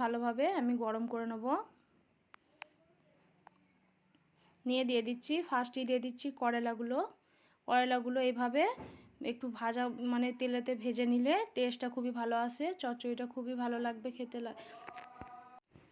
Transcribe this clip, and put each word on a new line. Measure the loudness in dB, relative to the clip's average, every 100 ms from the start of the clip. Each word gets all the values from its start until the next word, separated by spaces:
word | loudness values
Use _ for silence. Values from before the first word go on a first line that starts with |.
ভালোভাবে | 0 0 0 2 2 2
আমি | 2 2
গরম | 0 -2 -2
করে | -4 -4
নেব। | -4 0 0 -2 -14 _ _ _ _ _ -20 _ _ -20 _ _ _ _ _ _ _ -20 -20 _ _ _ _ _ _ _ _ _ _
নিয়ে | 0 2
দিয়ে | 4 4 2
দিচ্ছি, | -2 0 0 2
ফার্স্টে | 0 0 0 2
দিয়ে | 2 0
দিচ্ছি | -4 -6 0
করলাগুলো। | 0 2 0 -2 -2 0 -2 -6 _ _ _ _ 2
করলাগুলো | 4 4 2 2 2 2
এইভাবে | 2 2 4 4 2 -8 -18 -20 -8 -6
একটু | -4 -6 -4
ভাজা, | -2 0 -2 -2 0
মানে | 2 0 0
তেলেতে | 0 0 0 -2
ভেজে | -2 0 2
নিলে | 4 4 4 2
টেস্টটা | 0 0 0 -4
খুবই | -2 -2 -2
ভালো | 0 2 0
আসে, | 0 -2 -2
চচ্চড়িটা | -2 -2 -4 -4 -4
খুবই | -6 -4 -2
ভালো | 0 0 -2
লাগবে | -2 -6 -8
খেতে | -8 -6
লা-, | -8 -10 -14 -16 -14 -14 -16 -16 -16 -16 -18 -20 -20 -20 -20